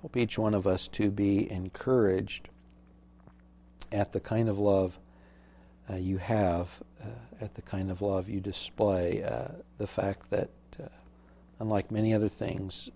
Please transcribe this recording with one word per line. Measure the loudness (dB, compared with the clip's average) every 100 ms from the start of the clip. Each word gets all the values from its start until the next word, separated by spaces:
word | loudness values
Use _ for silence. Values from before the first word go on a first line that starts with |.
help | -4 -2
each | 0 2
one | 2
of | 2 2
us | 0 -2
to | 0 0
be | 2 2 2 0
encouraged | -4 -6 -6 2 4 4 2 -2 -10 -14 -20 -20 -20 -20 -20 -20 -20 -20 -20 -20 -20 -20 -18 -4
at | 0 0
the | 0
kind | 0 2 2
of | 2
love, | 4 4 4 -2 -20 -20 -20 -20 -20 -20 -20 -20 -8
uh, | -4
you | -2 -2
have, | 0 2 4 2 -2 -8 -20 -16
uh, | -16 -14 -18 -12
at | -12 -12
the |
kind | -8 -4 -4
of | -2
love | 0 0 -2
you | -4
display, | -4 -6 -10 2 4 4 2 0
uh, | -2 -4 -6 -10 -18 -8
the | -6
fact | -2 -2 -4 -4
that, | -2 -2 -8 -20 -16
uh, | -16 -16 -20 -20 -20 -20 -20 -8
unlike | 0 0 0
many | 0 2
other | 4 2
things | -2 -6 -4 -6 -8 -12